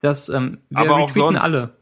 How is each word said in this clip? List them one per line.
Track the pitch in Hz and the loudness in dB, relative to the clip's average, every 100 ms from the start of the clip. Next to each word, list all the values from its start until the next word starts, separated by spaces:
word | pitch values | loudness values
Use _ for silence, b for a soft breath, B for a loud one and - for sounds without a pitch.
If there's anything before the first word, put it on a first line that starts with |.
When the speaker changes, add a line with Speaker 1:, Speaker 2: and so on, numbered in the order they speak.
Speaker 1:
Das, | 143 143 - | -2 -2 -4
ähm, | 147 127 - _ | -4 -4 -8 _
wir | 139 | -2
Speaker 2:
Aber | 156 147 | 2 2
auch | 147 | 2
Speaker 1:
retweeten | 139 147 - | 2 2 2
Speaker 2:
sonst. | |
Speaker 1:
alle. | - 151 120 _ | 2 0 -4 _